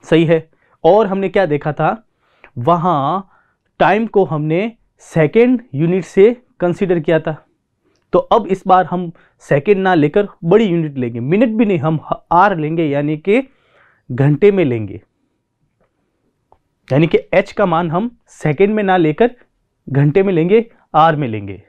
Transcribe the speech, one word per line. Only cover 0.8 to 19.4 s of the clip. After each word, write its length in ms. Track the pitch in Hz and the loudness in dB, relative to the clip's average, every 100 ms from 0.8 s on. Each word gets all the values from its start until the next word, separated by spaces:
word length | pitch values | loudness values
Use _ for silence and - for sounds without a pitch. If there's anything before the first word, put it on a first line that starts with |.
और 220 | 160 196 214 | 2 4 2
हमने 220 | 190 190 | -2 -2
क्या 160 | 202 185 | -2 0
देखा 260 | 147 156 | -2 -4
था, 140 | 147 156 220 _ _ _ _ _ - | -4 -4 -4 _ _ _ _ _ -6
वहाँ 720 | 123 175 180 156 135 180 196 _ _ _ _ _ | 0 0 0 -2 -2 -4 -8 _ _ _ _ _
टाइम 260 | 160 196 220 | 0 0 0
को 180 | 208 | -2
हमने 360 | 175 156 151 165 220 226 _ _ | 0 -2 -2 -2 -4 -10 _ _
सेकंड 600 | - - 151 214 240 254 - | -8 0 2 2 2 2 -4
यूनिट 300 | 131 165 185 | -4 -2 -2
से 260 | 170 - 202 240 _ _ | -2 4 4 4 _ _
कंसीडर 400 | 175 170 190 175 | -4 -2 -2 -2
किया 180 | 151 160 | 0 -2
था, 120 | 160 156 _ _ _ _ _ _ _ | -2 -10 _ _ _ _ _ _ _
तो 60 | 180 | -2
अब 280 | - 233 185 | 2 0 0
इस 160 | 185 - | -6 2
बार 180 | 185 170 | 2 2
हम 240 | 180 175 - _ _ | -4 -8 -12 _ _
सेकंड 340 | - 143 143 190 | -2 -2 0 0
ना 160 | 190 | 2
लेकर 340 | 180 147 202 202 - | 2 2 0 -4 -6
बड़ी 220 | 165 202 226 | 0 2 2
यूनिट 320 | 170 156 139 | 0 -4 -6
लेंगे, 220 | 123 117 | -8 -6
मिनट 360 | 123 185 240 220 | -2 0 0 0
भी 80 | |
नहीं, 140 | 220 180 | -2 0
हम 200 | 143 160 - - _ | -2 -4 -6 -10 _
आर 240 | 170 202 180 | 2 2 0
लेंगे, 280 | 151 165 | -6 -4
यानी 320 | 160 139 147 151 | -2 -2 -4 -4
कि 240 | 170 226 269 _ _ _ _ _ _ | -2 -2 -2 _ _ _ _ _ _
घंटे 400 | 123 139 147 208 | -2 0 4 2
में 120 | 202 | 2
लेंगे, 360 | 151 117 104 95 _ _ _ _ _ _ _ _ _ _ _ _ _ _ _ _ _ _ _ | 0 -2 -8 -14 _ _ _ _ _ _ _ _ _ _ _ _ _ _ _ _ _ _ _
यानी 180 | 131 160 | 0 2
कि 120 | 214 - | 0 0
एच 180 | 175 196 | -2 -2
का 140 | - 202 | -2 -2
मान 240 | 165 175 | 0 -2
हम 200 | 160 233 _ _ | -4 -6 _ _
सेकंड 440 | - 156 143 196 | -6 -4 0 0
में 80 | 214 | 0
ना 120 | 196 185 | 0 0
लेकर 380 | 156 156 240 240 | 0 2 -2 -2